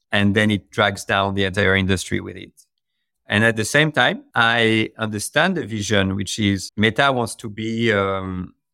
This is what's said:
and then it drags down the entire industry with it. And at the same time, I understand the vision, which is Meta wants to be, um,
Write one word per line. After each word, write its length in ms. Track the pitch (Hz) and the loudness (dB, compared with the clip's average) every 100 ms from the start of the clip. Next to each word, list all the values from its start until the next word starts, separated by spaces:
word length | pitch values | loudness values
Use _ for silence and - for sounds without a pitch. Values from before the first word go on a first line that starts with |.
| _ | _
and 240 | 104 101 | 0 2
then 160 | 104 107 | 4 2
it 200 | 101 - | 0 -2
drags 340 | - 101 98 | 0 0 -2
down 300 | - 101 98 | -2 0 0
the 100 | 98 | 0
entire 320 | 98 92 95 95 | -2 0 2 2
industry 440 | 95 92 - 98 | 2 -2 -2 -6
with 160 | 95 92 | -6 -14
it. 300 | - - _ _ _ _ _ _ - | -18 -20 _ _ _ _ _ _ -4
And 180 | 107 | 2
at 120 | 113 110 | 2 2
the 80 | |
same 280 | 104 147 156 | 0 2 2
time, 320 | 143 127 220 - | 2 0 0 -4
I 560 | 120 117 120 113 110 110 - | 0 2 4 2 2 0 -4
understand 580 | 110 104 - 147 180 170 | -6 -6 -4 0 0 -2
the 100 | 104 | -6
vision, 500 | 110 101 101 95 98 | -6 0 2 2 -2
which 220 | 98 - | -6 -2
is 320 | 101 98 - - | 0 0 -4 -2
Meta 360 | 110 110 143 | 0 2 2
wants 220 | 127 113 - | 0 -4 -6
to 120 | 110 | -14
be, 440 | 104 110 113 117 | -10 -6 -2 2
um, 600 | 101 98 95 95 92 90 _ _ | 2 0 -2 -6 -6 -8 _ _